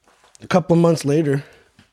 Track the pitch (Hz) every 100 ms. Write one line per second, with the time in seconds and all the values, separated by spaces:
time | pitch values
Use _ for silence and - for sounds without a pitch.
0 | _ _ _ - 110 185 170 170 165 165
1 | 139 147 147 139 - - _ _ _